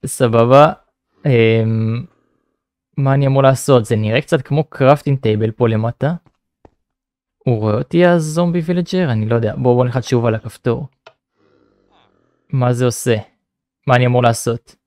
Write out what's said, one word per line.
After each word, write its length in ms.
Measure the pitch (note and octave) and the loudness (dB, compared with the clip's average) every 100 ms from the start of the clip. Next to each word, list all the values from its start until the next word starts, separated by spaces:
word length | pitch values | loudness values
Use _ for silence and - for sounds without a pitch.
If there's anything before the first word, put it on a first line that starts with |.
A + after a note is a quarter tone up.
| C3 | -12
סבבה. 640 | - B2 A#2 A#2 C3 D3+ - _ _ _ _ D3+ | -2 0 2 4 6 6 2 _ _ _ _ 0
אמ, 800 | B2 A2+ A2+ A2 A2+ A2+ A2+ - _ _ _ _ _ _ _ _ - | 2 4 2 0 -2 -2 -4 -10 _ _ _ _ _ _ _ _ -4
מה 160 | C3+ | 0
אני 140 | C3+ C#3 | 0 2
אמור 160 | C3+ | 2
לעשות? 420 | C3+ C3+ - C3 G#2+ | 2 2 2 2 2
זה 100 | G#2+ | -2
נראה 260 | G#2+ A#2 | 0 -2
קצת 200 | - D3+ | -2 -4
כמו 220 | C3 C#3+ | -2 -4
קרפטינג 560 | D#3 - C3 C#3+ - C#3 | -4 0 2 2 0 -2
טייבל 320 | A2+ G#2+ A2 | -2 -2 -2
פה 160 | A2 A#2+ | -2 -2
למטה. 460 | A2 A2+ - C#3 E3+ _ _ _ _ _ _ _ _ _ _ _ _ | 0 -4 -4 -4 -6 _ _ _ _ _ _ _ _ _ _ _ _
הוא 220 | - A#2 | -4 -2
רואה 140 | G#2+ | 0
אותי, 320 | G#2+ C#3+ F3 F3 | -2 -2 0 2
הזומבי 540 | F3 D#3 D#3 F3 E3+ | 2 -2 -2 -2 -2
וילג'ר? 520 | D#3+ F3 F3 F#3 E3+ | -4 -4 -4 -2 -2
אני 180 | A2+ G#2+ | -2 -2
לא 60 | A#2 | -2
יודע. 180 | A2 - | -2 -2
בואו, 200 | B2+ B2 | 0 2
בואו 80 | |
נלחץ 260 | B2 B2 A#2+ | 0 -2 -2
שוב 160 | B2 A#2 | -2 -2
על 100 | A2 | -4
הכפתור. 520 | A2+ - - A#2 D3+ _ - _ _ _ D#2 C#2 A#1 G#1 _ _ A#2 E2+ _ _ _ | -8 -8 -6 -6 -8 _ -20 _ _ _ _ _ _ _ _ _ _ _ _ _ _
מה 240 | C3+ B2 | -2 -2
זה 120 | A#2+ B2 | 0 -2
עושה? 300 | A2+ - A2 - _ _ _ _ _ - | -2 -2 -4 -4 _ _ _ _ _ 0
מה 80 | B2 | 2
אני 100 | B2 | 2
אמור 180 | B2 | 2
לעשות? 520 | A#2+ A#2 - A#2 _ _ | 2 0 -4 -8 _ _